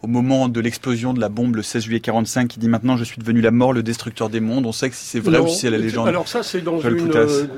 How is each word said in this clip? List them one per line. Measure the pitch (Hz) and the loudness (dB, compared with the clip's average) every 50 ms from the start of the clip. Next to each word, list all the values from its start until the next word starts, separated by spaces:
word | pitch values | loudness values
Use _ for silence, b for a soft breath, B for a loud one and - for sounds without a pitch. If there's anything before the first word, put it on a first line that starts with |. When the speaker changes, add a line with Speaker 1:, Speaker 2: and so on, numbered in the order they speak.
| - | -2
Speaker 1:
au | |
moment | 113 120 123 120 131 135 131 131 123 | 0 0 0 2 2 2 2 2 2
de | 117 117 | 0 0
l'explosion | 110 120 117 - - 131 123 117 117 127 127 | -2 -2 -4 -4 -2 -2 -2 -2 0 -2 -2
de | 127 | 0
la | 110 104 | -2 -2
bombe | 104 113 120 123 117 | -2 -2 0 0 0
le | 110 104 | -2 -4
seize | - - 120 110 | -2 -4 -4 -2
juillet | 110 113 113 | -2 -2 -2
quarante-cinq, | - - 110 113 113 - - 135 123 | -2 0 0 0 0 0 0 0 0
qui | 120 - 113 | 0 -2 -2
dit : « | 113 117 | 0 0
Maintenant, | 117 113 117 127 131 | 0 2 2 2 0
je | 120 117 | 0 -2
suis | 110 - - | -4 -8 -10
devenu | 113 113 117 117 | -2 2 2 4
la | 110 113 | 6 6
mort, | 113 120 123 127 131 | 6 6 4 4 4
le | 120 113 | 2 0
destructeur | 113 117 113 - 120 113 - 117 110 | -2 -4 -6 -6 -10 -6 -4 -4 -2
des | 107 117 | -2 -2
mondes ». | 110 110 117 135 135 | -2 0 0 0 -2
On | 113 | -2
sait | 113 - - 135 | -2 -2 -4 -4
que | 127 | -4
si | - - | -6 -14
c'est | - - 120 | -6 -6 -2
vrai | - 196 160 - | 2 4 4 4
Speaker 2:
Non, | 165 | 4
Speaker 1:
ou | 165 | 2
si | 165 | 0
c'est | 185 - 123 | 0 0 0
la | 113 110 | 0 0
Speaker 2:
c'est, | 110 | 0
Speaker 1:
légende. | 113 110 120 113 | -2 -2 0 0
Speaker 2:
alors | 113 175 175 - - | 0 0 0 -4 -2
ça, | - 240 226 | -4 -4 -4
c'est | - - 185 | -4 -6 -4
dans | 170 170 165 170 | -4 -2 -4 0
Speaker 1:
Joël | 156 165 170 | 0 0 0
Speaker 2:
une, | 170 170 165 | 2 0 2
Speaker 1:
Poutas. | 156 151 | 2 4
Speaker 2:
euh, | 151 147 147 143 147 143 131 | 4 4 2 0 0 -2 -2